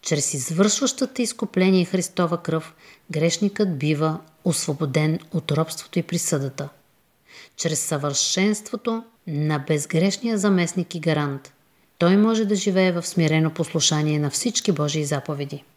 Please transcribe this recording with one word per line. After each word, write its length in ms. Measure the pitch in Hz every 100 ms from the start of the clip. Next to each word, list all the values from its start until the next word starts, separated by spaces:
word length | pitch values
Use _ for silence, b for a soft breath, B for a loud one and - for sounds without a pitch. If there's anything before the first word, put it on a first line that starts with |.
Чрез 340 | - 151 143
извършващата 880 | 143 123 165 208 202 262 - 254 -
изкупление 600 | 233 - 208 - 190 190
Христова 580 | 175 190 180 - 175 170
кръв, 320 | - 160 156 - B B _
грешникът 680 | 160 165 - 202 202 208 151
бива 420 | 147 151 160 160 - _
освободен 760 | - 160 - 147 156 139 156 160 -
от 200 | 170 -
робството 460 | 147 160 - - -
и 40 |
присъдата. 680 | 160 170 - 151 135 127 143 - _ _ _ _ B B B -
Чрез 240 | 165 156
съвършенството 1200 | - 151 147 143 - - 196 208 - 220 - 226 233 _ -
на 320 | 147 151 151
безгрешния 800 | 143 156 147 160 190 190 233 220
заместник 560 | 202 185 170 180 170
и 60 | 175
гарант, 520 | 156 151 147 139 - _ _ b b _
той 180 | 175 196
може 280 | 214 220
да 100 | 214
живее 380 | 202 202 190 185
в 140 | 175 170
смирено 480 | - 160 156 160
послушание 640 | 160 165 160 - 151 151 151
на 120 | 147
всички 420 | - 247 214 -
Божии 320 | 156 147 151
заповеди. 600 | 147 147 - 143 139 147 -